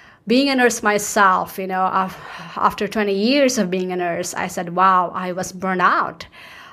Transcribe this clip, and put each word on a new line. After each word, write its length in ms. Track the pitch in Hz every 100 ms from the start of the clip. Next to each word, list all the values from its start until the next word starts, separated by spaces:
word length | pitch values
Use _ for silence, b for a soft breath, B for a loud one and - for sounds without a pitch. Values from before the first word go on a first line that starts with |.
| B B -
being 240 | 254 277
a 60 | 262
nurse 260 | 240 233
myself, 800 | 214 208 - 220 196 185 175 -
you 80 | 190
know, 180 | 185 185
af-, 240 | 185 190 - B B 170 B
after 320 | 208 - 202
twenty 260 | 220 202
years 440 | 196 220 285 262 240
of 120 | 180
being 220 | 185 185
a 60 | 180
nurse, 360 | 175 170 175
I 140 | - 185
said, 260 | 185 175
"Wow, 380 | 175 190 185 175
I 200 | 185 185
was 180 | 180 180
burned 300 | 185 190 185
out." 440 | 185 311 208 - - B B B B